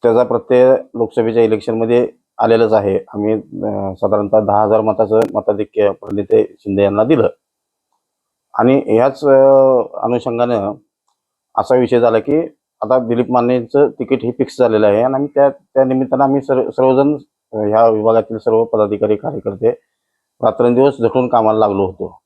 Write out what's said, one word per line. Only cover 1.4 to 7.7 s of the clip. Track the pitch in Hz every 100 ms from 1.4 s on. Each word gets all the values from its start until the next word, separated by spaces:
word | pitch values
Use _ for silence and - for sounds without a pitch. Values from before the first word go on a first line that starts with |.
इलेक्शनमध्ये | 113 110 - 113 113 120 120 - _ _
आलेलाच | 113 113 113
आहे. | 110 101 92 -
आम्ही, | 104 104
अ, | 110 - 87 95 101 98 92
साधारणतः | 98 104 104 110
दहा | 104 101
हजार | 107 110
मताचं | 110 104 107 110 117
मताधिक्य | - - 104 107 - 104
प्रणिते | 98 101 98 98 110 107 -
शिंदे | - 98
यांना | 101 101
दिलं | 113 147 104 - _ _ _